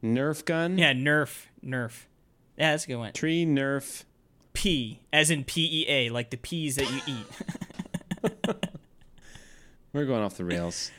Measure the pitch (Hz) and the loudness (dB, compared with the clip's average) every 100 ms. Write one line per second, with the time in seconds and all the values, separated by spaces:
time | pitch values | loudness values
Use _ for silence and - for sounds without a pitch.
0 | 110 120 147 151 - 165 170 185 156 127 | 0 2 2 0 0 0 2 6 6 6
1 | 143 151 143 - - - - 127 113 - | 4 4 2 -6 -18 -14 -6 -4 -6 -10
2 | - _ _ _ _ - 156 156 156 123 | -20 _ _ _ _ 0 0 2 -2 -6
3 | 110 - 160 165 165 139 135 139 - - | -6 -2 0 2 4 2 2 -2 -4 -14
4 | - _ _ _ _ - 202 151 113 - | -16 _ _ _ _ 0 2 2 -2 -8
5 | _ 151 156 156 131 170 160 156 151 139 | _ 4 4 2 0 -2 0 0 2 2
6 | 117 120 117 117 - 170 151 135 131 135 | 2 -2 -4 -8 -6 -4 -2 0 -2 -2
7 | - 123 104 - - - - - - - | -4 -8 -8 -10 -10 -10 -12 -12 -8 -10
8 | - - 214 - - 196 180 - - - | -6 -4 -4 -2 -6 -4 -6 -8 -20 -20
9 | - - - - - - - - - 143 | -20 -20 -20 -20 -20 -20 -20 -20 -6 -2
10 | 139 117 104 - 87 85 85 - - | 2 2 0 -2 -2 0 -2 -4 -8